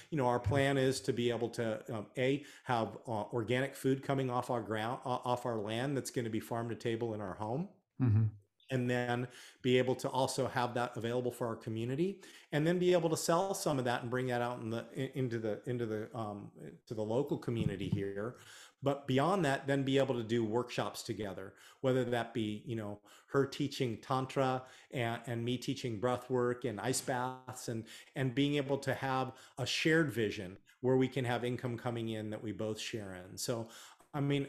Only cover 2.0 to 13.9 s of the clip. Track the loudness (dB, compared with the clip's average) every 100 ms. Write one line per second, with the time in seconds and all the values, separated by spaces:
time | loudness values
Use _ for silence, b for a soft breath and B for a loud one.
2 | -6 0 2 2 -2 B 0 2 2 -4
3 | -4 -4 -2 -2 2 2 0 0 0 2
4 | 2 0 0 0 0 -2 -2 -2 -2 -4
5 | -2 -2 0 0 0 -2 -2 0 0 -2
6 | -2 -2 -2 -2 -2 -4 -2 -2 -2 0
7 | -2 -4 -6 -6 -4 -2 -4 -10 _ 0
8 | 4 6 4 0 -14 _ _ 0 2 0
9 | 2 0 -2 B B B 4 6 6 2
10 | 0 2 2 2 0 0 0 0 -2 -2
11 | -2 -2 -2 -4 -4 -4 -6 -4 -2 0
12 | -2 -2 B B B 2 2 4 6 6
13 | 4 0 2 2 2 0 0 2 2